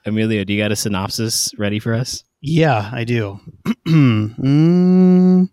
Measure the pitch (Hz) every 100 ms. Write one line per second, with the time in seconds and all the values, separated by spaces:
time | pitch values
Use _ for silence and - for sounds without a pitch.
0 | - 107 110 107 95 101 107 104 110 95
1 | 98 - 113 - - - 101 107 113 113
2 | 127 - - _ 143 160 160 113 101 123
3 | 117 120 104 101 - - - 233 160 160
4 | 131 107 107 120 135 147 160 180 180 185
5 | 185 185 185 185 185